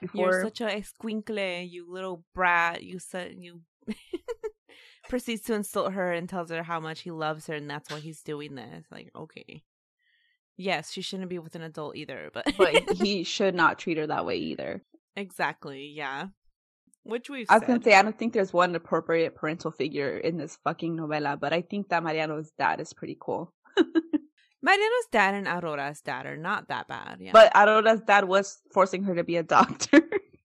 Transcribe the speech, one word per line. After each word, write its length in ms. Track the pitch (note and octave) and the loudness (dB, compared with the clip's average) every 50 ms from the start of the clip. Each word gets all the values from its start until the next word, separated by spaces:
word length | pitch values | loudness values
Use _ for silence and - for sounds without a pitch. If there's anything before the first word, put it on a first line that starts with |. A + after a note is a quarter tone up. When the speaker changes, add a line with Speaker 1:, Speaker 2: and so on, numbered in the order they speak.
| - | -6
Speaker 1:
You're 60 | F3+ | -10
Speaker 2:
before. 320 | - G3+ F#3 F#3 F#3 F#3 F#3 | -4 -2 0 2 2 2 0
Speaker 1:
such 180 | A3 - - | -4 -6 -6
a 60 | A#3+ | -4
escuincle, 1040 | G#3+ G3 G#3+ G3 - - _ - A3+ G#3+ A3 G#3 - A3 G3+ G3 F#3 F3+ F3 F3+ F3+ | -4 -4 -4 -6 -10 -16 _ -10 -8 -8 -6 -6 -6 -6 -4 -4 -4 -4 -6 -8 -10
you 180 | F3 F3 F3 E3+ | -12 -16 -16 -14
little 360 | F3+ F#3 F#3+ F#3+ F3+ E3 E3+ _ _ | -12 -10 -8 -8 -8 -10 -14 _ _
brat." 480 | F#3 F#3 F3 F3 E3+ E3+ E3+ E3+ - - | 0 2 4 4 4 2 2 -2 -4 -10
You 160 | F#3 F3+ F#3 | -12 -14 -14
said 380 | - - - F#3 F3+ - - F#3 | -14 -10 -10 -10 -10 -10 -12 -16
you 220 | F3+ F3 F3 E3+ E3 _ _ _ _ | -18 -20 -20 -20 -20 _ _ _ _
<laughs> 80 | - G#3+ - - - - E4 - - A#4 - - G#4+ - _ _ _ - - - - _ _ - - | -12 -12 -12 -12 -12 -12 -12 -10 -12 -12 -10 -10 -12 -12 _ _ _ -20 -20 -20 -20 _ _ -10 -8
proceeds 340 | - B3 - - A3+ G#3 - | -6 -6 -4 -6 -6 -6 -4
to 120 | - A#3 | -4 -4
insult 380 | G#3 G#3 - - G#3 - - F#3 | -4 -4 -4 -4 -4 -4 -2 -4
her 200 | G3+ F#3 F3+ F3 | -4 -4 -2 -4
and 160 | E3+ E3+ F3+ | -4 -6 -8
tells 220 | - F#3 E3+ D#3+ | -8 -8 -8 -8
her 140 | E3 E3 E3+ | -8 -8 -8
how 160 | D#3+ E3+ E3 | -6 -8 -8
much 220 | D#3+ D#3+ D#3+ - - | -8 -8 -10 -12 -12
he 100 | F3+ E3 | -12 -8
loves 340 | D#3+ D#3 D3+ D#3 D#3 D#3 | -6 -6 -6 -6 -6 -8
her, 80 | - D#3+ | -10 -10
and 160 | D3+ D3 D3 | -8 -8 -10
that's 200 | C#3+ D3+ D3 - D3 | -12 -12 -12 -12 -14
why 80 | D3+ | -12
he's 220 | D3+ D#3+ D#3 - - | -12 -14 -16 -14 -12
doing 320 | - D3+ D3 D3 D3 C#3+ | -10 -10 -10 -10 -12 -14
this. 300 | C3 A2+ A#2 D3+ E3 D#3 _ | -14 -16 -16 -18 -20 -20 _
Like, 200 | - - - - - | -20 -20 -20 -20 -18
okay. 480 | - D#3+ D#3+ _ - - - - D3+ - _ _ _ _ _ _ _ _ _ _ _ _ _ _ _ _ _ _ | -18 -18 -18 _ -20 -20 -20 -20 -20 -20 _ _ _ _ _ _ _ _ _ _ _ _ _ _ _ _ _ _
Yes, 360 | - F3+ F#3+ F3+ D3+ D#3+ - - | -8 -4 -4 -4 -4 -4 -8 -10
she 80 | F#3+ | -10
shouldn't 300 | F3+ - - F#3+ F#3 F3+ | -10 -8 -8 -10 -8 -8
be 80 | F3+ F3 | -10 -10
with 160 | D#3+ D#3+ - | -12 -12 -14
an 80 | F3 D#3+ | -14 -14
adult 340 | D#3+ D#3 - D3+ D3 - | -12 -12 -10 -10 -10 -10
either, 320 | - D3+ - C3 G#2+ D2+ D2+ - | -12 -12 -12 -12 -14 -14 -12 -12
but 100 | - - | -6 -6
<laughs> 140 | C#4 C#4+ - | -4 2 2
Speaker 2:
But 320 | F#3+ - D3 - - - G4 | 2 4 4 2 2 2 -2
he 320 | F3+ G3+ G3+ G#3 F#3 F3 | -2 0 0 0 -2 -2
should 300 | - - - G#3 F#3+ F3+ | -4 -2 0 0 0 2
not 240 | F3 E3 D3+ - - | 4 4 2 2 0
treat 180 | - - E3 | -4 -4 -4
her 100 | D#3 D3+ D3+ | -2 -2 -2
that 180 | D3 - E2+ | -2 -2 -2
way 100 | E2+ - | -2 -2
either. 460 | F2+ - D#2+ D2+ - C2 C2 G3+ G3 - _ _ _ _ _ _ | -2 -4 -6 -6 -8 -8 -8 -10 -10 -12 _ _ _ _ _ _
Speaker 1:
Exactly, 680 | G3 G3+ F#3 - - F3 D3 D#3 - - D#3 C#3 C3+ C#3+ | -12 -12 -10 -6 -6 -4 -4 -6 -8 -12 -14 -14 -14 -14
yeah. 400 | D3 D3 D3+ D3 C3+ C3+ C#3 E3+ G3 G3 _ _ _ _ _ _ _ _ _ _ _ _ _ _ | -14 -12 -10 -8 -8 -8 -8 -10 -12 -14 _ _ _ _ _ _ _ _ _ _ _ _ _ _
Which 280 | - A3 A#3 A#3+ - | -8 -8 -8 -8 -10
we've 160 | C#4+ C4 A3+ - | -12 -10 2 4
Speaker 2:
I 60 | G3 | 4
was 80 | A3+ A3 | 6 6
gonna 120 | - B3 | 4 0
Speaker 1:
said. 80 | A#3+ - | 2 6
Speaker 2:
say, 100 | A#3 G#3 F#3+ | 8 8 8
I 40 | G3+ | 8
don't 160 | G#3+ A3 - | 6 2 -2
think 160 | A3+ A3+ - | -4 -2 0
there's 180 | A3+ G3 F#3+ - | 0 0 2 4
one 220 | F3 F3+ F3+ F3 | 4 4 4 2
appropriate 600 | E3 - - - E3 E3 - E3 E3 E3 D3 - | -2 -2 -2 -2 0 0 2 2 2 2 0 -2
parental 360 | - - D#3 D#3+ F3 - D#3+ | -4 -6 -6 -4 -4 -6 -8
figure 480 | D#3 - C3 D#3 C#3+ C#3+ C#3 C3+ - - | -4 -4 -4 -4 -2 -2 -4 -2 -4 -2
in 180 | - - E3 | -2 -4 -4
this 220 | E3+ C#3+ D#3+ - - _ | -4 -6 -10 -12 -6 _
fucking 360 | C#3+ E3 - - E3 E3+ D#3+ | -6 -4 -4 -4 -6 -4 -6
novela, 420 | D#3+ D3+ D3+ D3+ D3+ C#3+ C#3+ - | -4 -4 -4 -2 -2 -4 -4 -4
but 140 | C#3+ C#3+ D3+ | -2 -2 -2
I 80 | F3 F3 | -2 -2
think 260 | - - G3+ G3 G3 | -4 -6 -6 -4 -2
that 140 | F3+ E3+ E3 | -2 -2 0
Mariano's 500 | E3 D#3 D#3+ D#3 D#3 D#3 D3 D#3+ D#3 _ - | -2 -2 -2 -2 -4 -4 -6 -10 -12 _ -2
dad 200 | C3+ F2+ D#2+ - | 0 0 0 -2
is 140 | D#3+ - - | -6 -10 -12
pretty 240 | - - - D3+ - | -14 -14 -14 -14 -12
cool. 360 | - - - G2 E3 - _ _ _ | -8 -6 -6 -6 -6 -10 _ _ _
<laughs> 1000 | _ _ G#4 - - - E4 E4 - - D4 - _ _ _ _ _ _ _ - | _ _ 2 2 2 0 -2 -2 -2 -4 -6 -6 _ _ _ _ _ _ _ 0
Speaker 1:
Mariano's 440 | D4+ F#4+ G4+ G#4 A4 A#4 B4 A#4 - | 2 2 2 2 2 0 0 -2 0
dad 220 | - A3 G3 F#3+ G3 | 2 2 2 2 2
and 120 | G3+ G3 D3+ | -2 -4 -4
Aurora's 540 | E3 F3+ F3 E3 D3+ C#3+ C#3 C#3+ D3 - - | -4 -4 -4 -4 -4 -4 -6 -6 -8 -10 -10
dad 240 | - C3+ B2 C3+ | -8 -8 -8 -8
are 100 | C#3 C#3+ | -10 -10
not 320 | C#3+ D#3+ F3+ G#3 - - - | -8 -6 -6 -6 -6 -6 -8
that 180 | C#3+ A#2 - - | -8 -8 -8 -10
bad, 320 | C3 A#2 - - - F#3 | -12 -12 -12 -14 -14 -16
yeah. 100 | F#3 F#3 F#3 | -4 8 12
Speaker 2:
But 200 | A3 A3 - - | 12 12 12 10
Aurora's 460 | G3 G#3 G#3 G#3+ A3 G#3+ A3+ A3+ A3 A3+ | 8 8 8 8 6 6 4 4 4 4
dad 180 | - G3+ G3+ G3 F3+ | 4 6 6 6 4
was 300 | F#3 G3 G3 - - - _ _ | 2 2 2 0 -6 -16 _ _
forcing 340 | - G3+ F#3 G3 - F#3 G3 | 2 2 4 4 2 -2 -4
her 100 | G3 F3+ | -2 -2
to 100 | E3+ E3+ | -2 -2
be 120 | - E3+ E3+ | -2 -2 -2
a 40 | E3 | 0
doctor. 600 | D#3+ D#3+ C#3 - - - - - - - D4 D#4+ | 4 6 6 6 4 2 -4 0 6 8 8 8
<laughs> 60 | - - G4+ - _ _ _ | 6 0 -4 -4 _ _ _